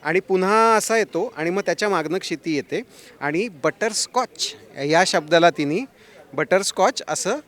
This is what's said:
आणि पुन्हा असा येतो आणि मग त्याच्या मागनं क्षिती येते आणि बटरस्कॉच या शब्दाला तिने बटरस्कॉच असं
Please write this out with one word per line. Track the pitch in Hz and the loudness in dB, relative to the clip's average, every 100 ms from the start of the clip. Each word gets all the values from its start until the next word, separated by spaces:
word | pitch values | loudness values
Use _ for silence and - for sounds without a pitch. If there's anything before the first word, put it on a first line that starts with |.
आणि | 147 175 | 0 -2
पुन्हा | - 190 185 214 226 220 | 0 0 4 4 4 4
असा | - 226 | 2 0
येतो | 202 160 226 - | 0 -2 -6 -4
आणि | 160 | -4
मग | 185 | -2
त्याच्या | 190 170 208 | -2 -2 0
मागनं | 185 156 185 | 0 -2 -4
क्षिती | - 160 170 147 | -6 -8 -4 -4
येते | - 160 254 - - - | -4 -8 -8 -20 -20 -8
आणि | 139 156 233 | -4 -2 -4
बटरस्कॉच | 160 160 - 220 214 - 254 247 - - - - - 143 | -4 -6 -2 -4 -4 -4 -4 -4 -6 -10 -10 -20 -8 2
या | 160 185 | 2 4
शब्दाला | 185 151 165 170 | 0 2 4 4
तिने | - 143 170 269 _ - - - | 4 -4 -4 -6 _ -20 -20 -12
बटरस्कॉच | 139 156 185 196 - 196 269 - | -6 0 0 0 0 0 0 -6
असं | 156 180 277 | -4 -4 -4